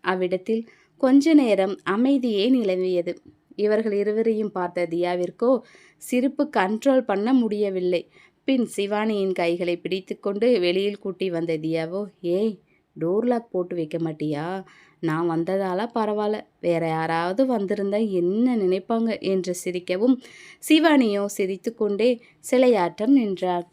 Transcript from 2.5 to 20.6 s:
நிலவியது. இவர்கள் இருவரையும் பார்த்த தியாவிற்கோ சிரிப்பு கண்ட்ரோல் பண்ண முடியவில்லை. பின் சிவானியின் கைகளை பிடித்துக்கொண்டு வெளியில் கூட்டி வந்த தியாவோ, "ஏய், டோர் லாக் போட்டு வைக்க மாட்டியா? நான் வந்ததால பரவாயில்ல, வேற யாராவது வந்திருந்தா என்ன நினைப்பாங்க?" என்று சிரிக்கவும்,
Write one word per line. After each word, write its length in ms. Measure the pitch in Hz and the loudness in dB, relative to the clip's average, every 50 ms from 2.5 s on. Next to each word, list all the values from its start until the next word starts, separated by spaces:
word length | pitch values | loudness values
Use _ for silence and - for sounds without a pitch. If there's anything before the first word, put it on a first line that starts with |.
நிலவியது. 680 | 269 254 226 190 185 185 185 185 185 175 170 180 175 - _ - - _ _ _ - | 2 2 2 0 -2 0 0 0 0 0 -2 -4 -6 -10 _ -20 -20 _ _ _ -6
இவர்கள் 360 | - 208 208 214 214 220 220 202 | -2 0 2 2 2 0 0 -2
இருவரையும் 600 | 202 202 208 208 220 226 226 220 214 220 208 - | -2 -2 -2 -2 0 0 0 0 0 -2 -4 -4
பார்த்த 340 | 185 180 175 175 180 175 165 | -4 -4 -4 -2 -4 -4 -2
தியாவிற்கோ 720 | 165 175 175 175 180 180 180 175 170 _ 226 240 269 226 - - - - - - _ | -2 -2 -2 -2 0 -2 -4 -4 -4 _ 2 2 2 2 0 -8 -20 -20 -20 -20 _
சிரிப்பு 540 | _ - - - 247 247 277 - - 294 302 - | _ -8 -2 -2 0 0 0 0 -2 -4 -2 0
கண்ட்ரோல் 440 | 226 190 185 214 220 - 277 269 262 | 0 0 0 -2 0 0 2 2 2
பண்ண 320 | 247 240 202 196 202 233 262 | 2 0 -2 -2 0 0 2
முடியவில்லை. 760 | 262 233 220 208 208 208 202 190 185 180 180 180 170 - _ _ _ _ _ _ _ _ | 2 2 0 -2 -2 -2 -2 -2 -2 -2 0 -2 -2 -4 _ _ _ _ _ _ _ _
பின் 240 | - 269 254 233 214 - | -2 0 0 0 -2 -2
சிவானியின் 560 | - 202 196 208 208 214 220 214 202 196 190 185 | -4 -4 -2 -2 -2 0 0 0 0 -2 -2 0
கைகளை 440 | 185 175 170 170 175 180 170 175 | 0 0 0 0 0 0 -2 -2
பிடித்துக்கொண்டு 840 | 170 _ 175 180 190 185 - 208 - - 208 190 202 220 247 247 202 | -4 _ -6 -6 -6 -6 -8 -12 -6 -6 -6 -2 0 2 2 2 4
வெளியில் 380 | 180 175 175 185 196 202 202 202 | 2 2 0 0 0 -2 -4 -4
கூட்டி 320 | - 196 185 - 190 190 | -8 -8 -6 -4 -4 -4
வந்த 260 | 170 165 165 170 165 | -2 -2 -2 -2 -2
தியாவோ, 480 | 156 151 160 160 165 160 160 175 196 208 196 _ _ | -2 -2 -2 -2 -2 -4 -4 -6 -8 -8 -8 _ _
"ஏய், 380 | - 170 175 185 214 226 202 185 _ _ _ _ _ _ _ - | -4 -2 0 0 0 -2 -4 -6 _ _ _ _ _ _ _ -6
டோர் 260 | 160 165 185 208 233 | -4 -2 0 0 0
லாக் 240 | 247 247 233 226 _ | 0 -2 -2 -4 _
போட்டு 240 | - 185 180 175 180 | -6 -6 -6 -4 -4
வைக்க 240 | 175 160 156 175 165 | -6 -6 -6 -4 -4
மாட்டியா? 680 | 165 160 156 156 151 151 151 143 156 170 185 190 185 - - - - _ _ _ | -4 -4 -6 -6 -4 -4 -4 -4 -6 -6 -8 -8 -10 -14 -20 -20 -20 _ _ _
நான் 300 | - 165 156 160 170 175 | -4 -4 -2 -2 -2 -2
வந்ததால 580 | 165 160 165 175 190 196 196 185 180 185 220 233 - | -2 -2 -2 -2 -2 -2 -2 -2 -2 -2 -4 -4 -4
பரவாயில்ல, 460 | 247 214 208 208 208 214 208 214 214 - _ _ _ | -4 -2 -2 -2 -2 -2 -2 -2 -4 -6 _ _ _
வேற 260 | - 175 170 165 165 | -2 0 0 0 0
யாராவது 720 | 165 160 160 160 160 165 165 170 175 190 214 269 262 247 214 | -2 -2 -2 -2 -2 -2 -2 -2 -2 0 0 0 2 2 -2
வந்திருந்தா 520 | 196 185 208 202 196 202 196 208 226 214 | -2 -2 -2 -2 -2 -2 0 0 -2 0
என்ன 460 | 190 180 170 175 190 214 240 254 247 | 0 0 0 0 2 2 2 2 2
நினைப்பாங்க?" 640 | 226 196 180 185 190 - _ 233 226 226 226 220 - | 2 0 0 0 -2 -2 _ -2 -2 0 -2 -2 -4
என்று 360 | - 190 190 190 175 185 180 - - | -2 -2 -2 -2 -2 -4 -6 -6 -6
சிரிக்கவும், 560 | 190 175 180 175 - 180 185 214 254 262 247 - - - - - - - _ | -6 -6 -6 -4 -4 -2 0 2 2 2 2 -2 -18 -20 -20 -20 -20 -20 _